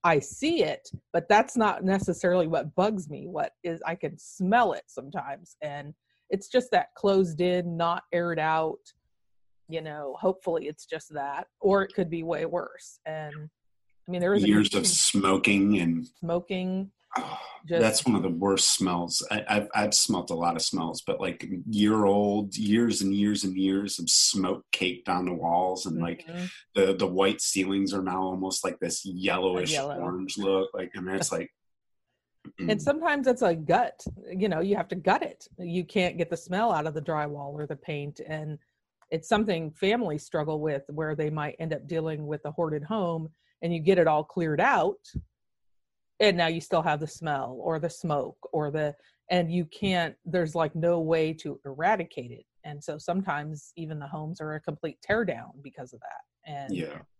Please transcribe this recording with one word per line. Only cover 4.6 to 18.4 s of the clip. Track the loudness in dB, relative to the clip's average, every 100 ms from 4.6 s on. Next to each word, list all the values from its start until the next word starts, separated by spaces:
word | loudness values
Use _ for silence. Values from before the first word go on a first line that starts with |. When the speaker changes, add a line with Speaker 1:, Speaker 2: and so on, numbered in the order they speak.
| 4
Speaker 1:
it | 0 -8
sometimes. | -12 -10 -10 -8 -12 -16 _
And | -10 -10 -12 -16 _ _ _
it's | -6 2
just | 0 4
that | 0 0 0
closed | 4 4 2 2
in, | 2 2 -2 -2
not | 0 -2 _
aired | -2 0 0
out, | 2 2 0 -4 _ _ _ _ _ _ _ _ _
you | -8
know, | -6 -10 -10 -2
hopefully | -2 0 -2 -2 -4
it's | -10 -12
just | -12 -10
that, | -8 -6 -8 -10 _
or | 2 2
it | 2
could | -2 -4
be | -4
way | -4 -4 -2
worse. | -4 -6 -14 -20 -16 -10
And | -10 -10 -12 -16 _ _ _ _ _ -8
I |
mean, | 0
there | 2
is | 4 6
a |
Speaker 2:
Years | 6 4 2
of |
Speaker 1:
huge | 2
Speaker 2:
smoking | 2 2 4 4 4 4 4 6 4
and | 4 0 -4 _
Speaker 1:
smoking. | -2 -2 -2 -4 -2 -4 -6 _ _ -8
Speaker 2:
Oh, | -6 -10 -14 -18 -2
Speaker 1:
Just | 2
Speaker 2:
that's | 4 4 4
one | 2
of |
the | 2
worst | 0